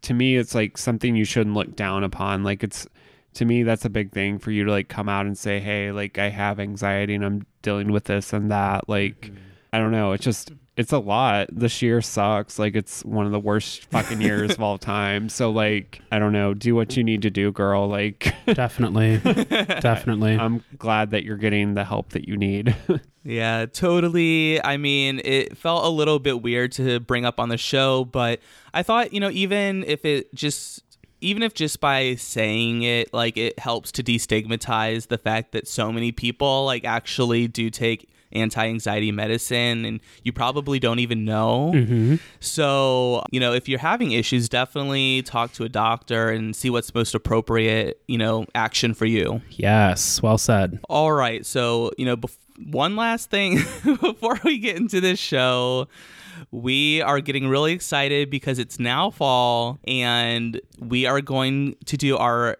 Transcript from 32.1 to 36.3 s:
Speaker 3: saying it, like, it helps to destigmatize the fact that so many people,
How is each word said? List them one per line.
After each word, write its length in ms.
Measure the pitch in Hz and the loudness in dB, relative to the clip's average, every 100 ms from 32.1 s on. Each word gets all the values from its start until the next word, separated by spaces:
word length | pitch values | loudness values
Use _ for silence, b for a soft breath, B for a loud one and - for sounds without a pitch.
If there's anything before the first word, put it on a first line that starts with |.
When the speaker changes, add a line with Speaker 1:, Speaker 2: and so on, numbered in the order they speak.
| 123 | -2
Speaker 3:
saying 680 | - 120 110 110 117 117 | -6 -2 0 0 0 0
it, 320 | 120 120 113 | 0 0 0
like, 240 | - 117 113 | -2 -2 0
it 200 | 113 - | -4 -4
helps 340 | - 117 - | -4 -4 -4
to 100 | - | -6
destigmatize 1040 | 120 117 - 110 110 113 - 113 110 113 113 | 0 0 2 -2 0 -6 -2 -2 0 -2 -4
the 100 | 117 | -4
fact 360 | - 110 113 | 0 -2 -2
that 160 | 110 - | -8 -6
so 200 | - 110 | -4 -2
many 220 | 113 117 | 0 -2
people, 540 | 117 120 | -2 -4